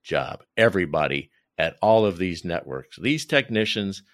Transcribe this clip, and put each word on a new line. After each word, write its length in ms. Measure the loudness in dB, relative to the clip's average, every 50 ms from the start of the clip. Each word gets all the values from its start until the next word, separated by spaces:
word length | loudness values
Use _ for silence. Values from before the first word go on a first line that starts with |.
| _
job. 380 | -4 -4 -2 -2 -4 -8 -14 _ _ _
Everybody 760 | 2 4 4 4 2 0 0 0 0 0 0 -2 -4 -6 -10 _ _ _ _ _
at 220 | -4 -4 -4 -2 0
all 240 | 4 4 6 6 4
of 140 | 2 0 0
these 260 | -2 -4 -4 -4 -6
networks, 540 | -6 -6 -6 -6 -8 -10 -10 -10 _ -12 -4
these 260 | -2 -2 -2 -2 -2
technicians, 800 | 0 0 0 0 0 0 -2 0 0 -2 -4 -4 -4 -6 -8 -14 _